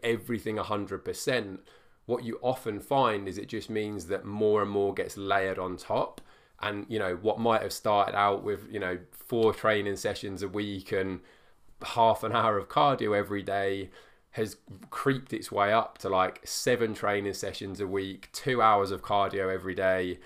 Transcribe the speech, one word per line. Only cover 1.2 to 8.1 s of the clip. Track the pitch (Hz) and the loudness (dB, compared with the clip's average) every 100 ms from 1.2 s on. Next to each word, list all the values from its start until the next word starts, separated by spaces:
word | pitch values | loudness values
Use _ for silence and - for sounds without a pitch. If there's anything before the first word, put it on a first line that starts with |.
| 143 127 101 95 - - _ _ - | -2 -2 -2 -10 -16 -20 _ _ -4
what | 123 | -4
you | 117 - | -4 -4
often | 123 127 113 101 | -2 -2 -4 -6
find | - 139 120 104 98 | 0 4 4 2 -4
is | 92 | -8
it | - | -6
just | 110 - | -8 -4
means | 110 104 101 85 | -4 -4 -6 -4
that | 98 | -4
more | 101 104 107 104 | -4 2 4 4
and | 101 | 2
more | 101 98 | 2 2
gets | 95 92 101 | 0 -6 -4
layered | 98 98 95 92 | 0 2 0 -2
on | 92 87 | -4 -6
top. | - 95 - - - - _ - | -2 -2 -2 -6 -20 -20 _ -6
And, | 104 104 - | -4 -4 -4
you | 110 | -2
know, | 95 | -2
what | 90 110 107 | 0 0 2
might | 117 110 | 4 2
have | 101 | 0
started | - 110 101 98 | -2 2 4 4